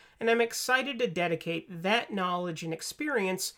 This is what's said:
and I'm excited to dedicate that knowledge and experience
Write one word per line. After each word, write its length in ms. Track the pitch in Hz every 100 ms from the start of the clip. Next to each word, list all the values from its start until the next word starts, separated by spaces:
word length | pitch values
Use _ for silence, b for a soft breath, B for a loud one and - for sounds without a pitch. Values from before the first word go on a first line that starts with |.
| b b
and 100 | 226
I'm 120 | 233
excited 580 | 233 - - 254 262 240
to 80 | 233
dedicate 760 | 170 175 165 165 165 - 170
that 300 | 190 233 -
knowledge 500 | 202 180 180 180 160
and 100 | 165
experience 800 | 165 - - 302 262 190 185 -